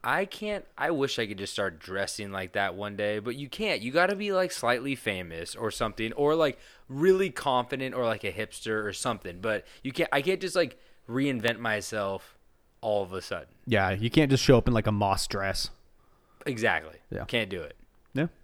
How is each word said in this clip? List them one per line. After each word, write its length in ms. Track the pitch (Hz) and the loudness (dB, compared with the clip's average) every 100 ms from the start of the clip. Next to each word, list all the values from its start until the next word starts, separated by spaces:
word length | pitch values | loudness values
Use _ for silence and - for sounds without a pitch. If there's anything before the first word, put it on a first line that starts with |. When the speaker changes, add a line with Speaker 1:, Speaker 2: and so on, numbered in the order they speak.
Speaker 1:
I 240 | 117 151 196 | 2 0 0
can't, 400 | - 208 202 - - | -6 -6 -6 -8 -4
I 140 | 147 | 0
wish 260 | 156 135 - | 2 0 0
I 80 | 110 | -4
could 100 | 98 | -4
just 140 | 98 | -6
start 280 | - 98 80 | -2 -4 -4
dressing 520 | - 95 98 - 101 | -8 -4 -4 -6 -8
like 220 | 98 92 | -8 -4
that 220 | 104 98 90 | -2 -2 -2
one 200 | 104 101 | -8 -2
day, 220 | 104 107 | -2 -2
but 160 | 110 127 | -4 -8
you 140 | 143 | -10
can't. 320 | - 214 135 | -6 -2 -2
You 100 | 117 | 0
gotta 240 | 151 180 202 | 2 2 2
be, 160 | 208 | 0
like, 200 | 185 185 | 0 0
slightly 440 | - 120 123 139 135 | 0 0 2 0 -4
famous 600 | - 95 87 82 85 - | -2 -4 -6 -8 -10 -4
or 160 | 110 | -4
something, 420 | - 113 101 113 | -2 -4 -2 -4
or, 220 | 117 143 160 | 0 2 4
like, 220 | 151 - - - - | 2 0 -16 -20 -12
really 420 | 135 180 185 190 | 2 6 6 4
confident 640 | - 143 127 123 135 131 123 | 0 2 2 2 -4 -4 0
or, 100 | 120 | 0
like, 180 | 110 | 0
a 80 | 104 | -4
hipster 540 | 92 107 - 113 107 104 | -4 -8 -6 -4 -2 -2
or 80 | |
something. 460 | 92 123 110 95 87 | -4 -4 -4 -6 -6
But 240 | 110 104 - - | -2 -2 -4 -12
you 80 | 131 | -8
can't, 160 | 131 160 | -2 0
I 80 | 143 | 2
can't 180 | 143 190 | 2 -2
just, 160 | 185 185 | 0 0
like, 220 | 139 - - - - | 0 -2 -20 -20 -6
reinvent 500 | 120 139 127 117 113 | 0 0 2 0 0
myself 760 | 117 107 98 110 98 95 - - _ _ _ _ | 0 -2 -2 -2 -2 -4 -10 -20 _ _ _ _
all 220 | 110 104 | 0 0
of 80 | 92 | 0
a 100 | 92 | -6
sudden. 260 | - 87 71 - - | -4 -6 -6 -14 0
Speaker 2:
Yeah, 260 | 107 95 | 2 4
you 180 | 95 117 | 2 2
can't 200 | 160 143 | 4 4
just 120 | 131 | 4
show 140 | - 123 | 8 8
up 100 | 120 | 8
in, 40 | |
like, 140 | 113 110 | 2 2
a 40 | |
moss 340 | 104 101 95 - | 2 2 2 0
dress. 420 | 101 98 95 - - - _ _ _ _ _ - | -2 -2 -2 -4 -8 -20 _ _ _ _ _ -6
Speaker 1:
Exactly. 520 | 120 110 82 78 82 _ | 0 2 2 -2 -18 _
Speaker 2:
Yeah. 140 | - - | -8 -2
Speaker 1:
Can't 240 | 120 101 | -2 -2
do 120 | 92 | -6
it. 140 | 73 - - _ _ | -8 -14 -20 _ _
Speaker 2:
Yeah. 140 | 131 160 - | -4 -4 -6